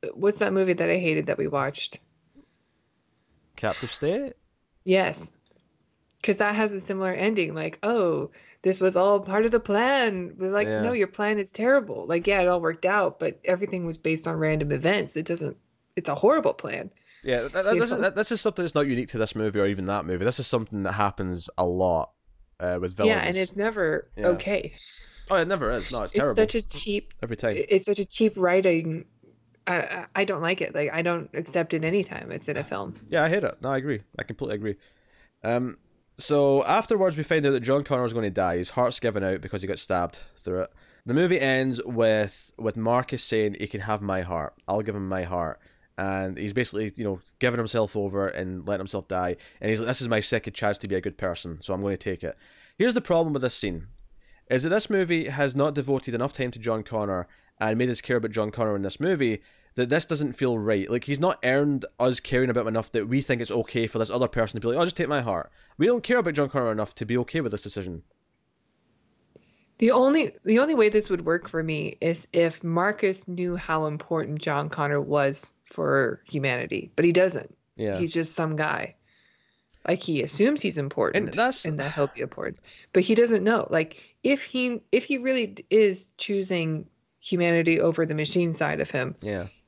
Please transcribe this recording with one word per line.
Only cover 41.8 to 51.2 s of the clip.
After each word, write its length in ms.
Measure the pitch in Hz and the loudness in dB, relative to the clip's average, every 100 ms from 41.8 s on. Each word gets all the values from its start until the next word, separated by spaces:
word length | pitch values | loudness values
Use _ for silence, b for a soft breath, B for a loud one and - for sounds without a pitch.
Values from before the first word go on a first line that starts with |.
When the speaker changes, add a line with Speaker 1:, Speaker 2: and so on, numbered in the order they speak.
Speaker 2:
with, 720 | 120 117 113 107 104 - - - | -4 2 4 4 2 -4 -20 -6
with 200 | 113 107 | -4 -2
Marcus 440 | 113 120 127 127 | 0 2 0 -6
saying, 340 | - 113 107 101 | -2 2 0 -2
"He 80 | 104 | -8
can 140 | 107 | -6
have 200 | 98 107 | -4 -4
my 200 | 101 95 | -2 -2
heart. 320 | 87 85 73 _ - | -2 -4 -4 _ -4
I'll 140 | 101 | -2
give 140 | 107 101 | -2 -4
him 140 | 95 | -4
my 140 | 95 | -4
heart." 360 | 87 90 82 - b b b - | -2 -4 -4 -6 b b b -8
And 400 | 98 95 95 92 | -4 -2 -4 -6
he's 160 | 104 | -4
basically, 380 | 104 120 104 107 - | -2 -2 -4 -6 -4
you 80 | |
know, 160 | 107 92 _ _ | -6 -6 _ _
giving 180 | 123 117 | -2 0
himself 400 | 113 117 107 107 | -2 0 0 0
over 300 | 101 98 98 | -2 -2 -2
and 360 | - 92 92 82 | -2 -6 -8 -4
letting 120 | 101 | -4
himself 260 | 95 101 90 | -4 -8 -4
die. 260 | 92 90 87 B B | -2 -2 -4 B B
And 100 | 107 | -2
he's 80 | 110 | -2
like, 60 | 117 | -2
"This 120 | 127 | -2
is 60 | 123 | 0
my 140 | 113 | 0
second 320 | 104 117 - | 0 -2 -4
chance 240 | - 107 101 | -4 -2 -2
to 100 | 98 | -2
be 80 | 95 | -4
a 60 | |
good 160 | 98 | -4
person, 420 | - | -6